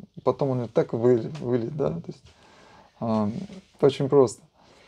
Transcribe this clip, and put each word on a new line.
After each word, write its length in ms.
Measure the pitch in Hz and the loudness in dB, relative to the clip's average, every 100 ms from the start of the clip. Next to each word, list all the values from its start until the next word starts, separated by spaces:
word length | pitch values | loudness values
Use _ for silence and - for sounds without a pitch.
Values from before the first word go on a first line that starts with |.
| - - | -18 -4
потом 260 | - - 143 | -2 0 -2
он 80 | 127 | -2
ее 80 | 117 | -2
так 260 | - 143 | -2 -2
выли-, 380 | 120 123 120 110 - | 0 2 2 0 -8
выльет, 360 | 123 123 113 151 | -4 -2 -2 -2
да, 140 | 151 | -4
то 140 | 170 175 | -4 -10
есть, 160 | - - _ - - - - _ _ | -16 -20 _ -20 -20 -20 -20 _ _
э, 300 | 117 110 104 - - 185 - _ | -2 0 -2 -4 -10 -16 -20 _
это 100 | 143 | 2
очень 240 | - 139 | 2 2
просто. 320 | 143 120 - _ _ _ - | 4 4 0 _ _ _ -20